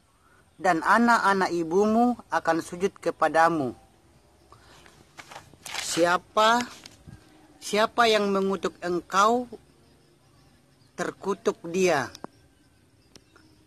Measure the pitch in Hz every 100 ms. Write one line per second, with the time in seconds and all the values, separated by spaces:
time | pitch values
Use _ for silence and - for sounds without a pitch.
0 | _ _ _ _ _ _ 180 165 - 214
1 | 240 233 196 196 180 175 165 180 214 220
2 | 247 233 - 165 165 165 - 175 196 -
3 | 170 - 160 156 165 165 127 - - _
4 | _ _ _ _ _ - - - - -
5 | _ - - - - - - - - -
6 | 170 180 - - 220 240 247 - - -
7 | - - - - _ _ - 202 220 -
8 | 233 214 202 196 196 190 190 - 175 175
9 | - 185 214 240 240 220 _ _ _ _
10 | _ _ _ _ _ _ _ _ _ -
11 | 160 - 190 196 - - 170 175 180 147
12 | 117 - - _ _ _ _ _ _ _
13 | _ - _ _ _ _